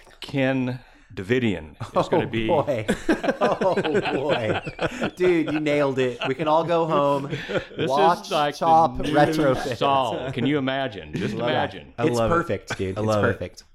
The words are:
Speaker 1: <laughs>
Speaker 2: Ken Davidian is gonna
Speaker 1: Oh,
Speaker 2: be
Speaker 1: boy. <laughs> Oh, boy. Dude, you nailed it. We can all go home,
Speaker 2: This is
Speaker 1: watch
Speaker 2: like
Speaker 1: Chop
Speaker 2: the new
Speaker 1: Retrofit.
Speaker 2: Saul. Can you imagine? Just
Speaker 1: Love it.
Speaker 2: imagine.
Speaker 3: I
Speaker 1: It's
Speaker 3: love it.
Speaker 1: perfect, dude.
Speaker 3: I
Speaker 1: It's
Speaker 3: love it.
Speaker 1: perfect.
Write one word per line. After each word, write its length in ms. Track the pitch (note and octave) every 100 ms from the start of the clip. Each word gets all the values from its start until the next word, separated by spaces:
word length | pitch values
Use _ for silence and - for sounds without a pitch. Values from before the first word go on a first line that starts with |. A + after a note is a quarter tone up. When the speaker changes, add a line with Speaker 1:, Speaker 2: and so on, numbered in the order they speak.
Speaker 1:
<laughs> 200 | - -
Speaker 2:
Ken 600 | - C#3 C3 C3 B2 B2+ - - -
Davidian 600 | G#2 F#2 B2+ A#2 F2 D#2 D2 G2+ -
is 120 | -
gonna 160 | E3+
Speaker 1:
Oh, 20 | C3
Speaker 2:
be 220 | A2+ A2
Speaker 1:
boy. 380 | D#3+ C#3 A#2+ A2 -
<laughs> 120 | - - - -
Oh, 340 | B3 F3 F#3+ F3 D#3+ F#3 G#3
boy. 460 | - - C3 A2+ G3 D#3 - - - A#3 -
Dude, 360 | F#3 E3+ D#3
you 80 | D#3
nailed 400 | D3 D3 C#3 C3
it. 180 | B2+ A#2+ C3+
We 80 |
can 140 | C3 D#3
all 160 | D#3+
go 200 | E3 E3+ D#3+
home, 420 | D3+ C#3+ C#3+ D3
Speaker 2:
This 340 | D3 - F#3+ - -
is 120 | D#3+
Speaker 1:
watch 440 | C#3 D#3+ F3 -
Speaker 2:
like 240 | E3+ D3 C#3
Speaker 1:
Chop 400 | E3+ D#3+ D#3+ B2+
Speaker 2:
the 80 |
new 80 | C#3+
Speaker 1:
Retrofit. 600 | D3 D3+ D#3 C#3+ B2 C#3 A#2
Speaker 2:
Saul. 560 | C#3+ C3+ B2 C#3 C3
Can 120 | A#2
you 140 | B2+ D3
imagine? 540 | C3 C3+ C3+ G2 D2+
Just 200 | D#3+ -
Speaker 1:
Love 140 | A2 A#2
it. 20 |
Speaker 2:
imagine. 420 | D3 C#3+ F2 C#2 -
Speaker 3:
I 80 | G2
Speaker 1:
It's 80 | A#2+
Speaker 3:
love 140 | A2+
it. 20 |
Speaker 1:
perfect, 420 | E3+ D3+ G2 - -
dude. 220 | F#2+ G2
Speaker 3:
I 20 |
Speaker 1:
It's 60 | G#2+
Speaker 3:
love 180 | G#2+
it. 80 | A#2
Speaker 1:
perfect. 300 | - F2+ - -